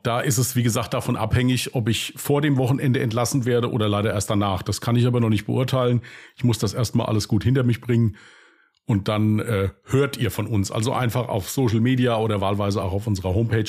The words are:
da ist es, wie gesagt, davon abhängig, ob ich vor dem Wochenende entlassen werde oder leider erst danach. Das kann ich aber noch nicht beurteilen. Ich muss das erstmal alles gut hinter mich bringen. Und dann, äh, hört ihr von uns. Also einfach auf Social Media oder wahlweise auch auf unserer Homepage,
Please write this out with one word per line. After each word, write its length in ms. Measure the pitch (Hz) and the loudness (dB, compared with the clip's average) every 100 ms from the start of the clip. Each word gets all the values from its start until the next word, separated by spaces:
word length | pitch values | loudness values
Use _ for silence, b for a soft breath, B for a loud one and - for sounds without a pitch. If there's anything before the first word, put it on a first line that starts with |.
da 160 | 123 120 | -2 0
ist 180 | 156 113 | 0 0
es, 160 | 120 | 0
wie 80 | 123 | 0
gesagt, 300 | 117 120 113 | 0 0 -2
davon 220 | 127 - 123 | -4 -2 -2
abhängig, 580 | 110 127 127 127 - | 0 2 2 0 -2
ob 140 | 127 110 | -2 0
ich 240 | 107 - - | -2 -4 -6
vor 260 | - 143 | 0 2
dem 160 | 151 131 | 2 2
Wochenende 420 | 120 135 139 120 | 2 0 0 0
entlassen 460 | 123 117 120 143 120 | 0 0 0 0 2
werde 260 | 120 120 | 2 0
oder 160 | 117 107 | 0 0
leider 240 | 104 107 | 2 0
erst 160 | 104 - | -2 0
danach. 340 | 104 101 95 | 0 0 0
Das 200 | - 101 | -4 -4
kann 140 | - 120 | 0 2
ich 100 | 120 | 2
aber 120 | 123 | 2
noch 120 | 113 | 2
nicht 160 | 107 - | 0 0
beurteilen. 560 | 120 127 131 123 120 B B B - | -2 0 0 2 0 B B B -2
Ich 80 | |
muss 140 | 120 107 | 0 0
das 160 | 107 | -2
erstmal 320 | 123 110 117 113 | -2 -2 -2 -2
alles 200 | 110 - | -2 0
gut 160 | 104 | 0
hinter 220 | 101 135 | 2 2
mich 160 | 123 113 | 2 0
bringen. 360 | - 117 113 B B B B B B B - | 0 2 2 B B B B B B B -2
Und 200 | 104 104 | 0 0
dann, 320 | 107 107 107 | 0 2 0
äh, 300 | - 101 95 - | 0 0 -2 -4
hört 340 | - 135 135 - | -2 0 2 0
ihr 140 | 110 | -4
von 160 | - 107 | -2 -2
uns. 240 | 107 98 | -2 -2
Also 220 | - 113 | -2 -2
einfach 340 | 123 123 127 113 | -2 -2 -2 -2
auf 240 | 110 - | -4 -4
Social 300 | - 123 113 | -2 0 2
Media 380 | 120 131 123 113 | 2 2 2 2
oder 220 | 110 104 | 0 0
wahlweise 400 | 98 101 101 101 | 0 0 0 -2
auch 80 | 92 | -2
auf 160 | 98 110 | -2 -2
unserer 260 | 95 92 | -2 0
Homepage, 300 | 92 113 113 | 0 2 0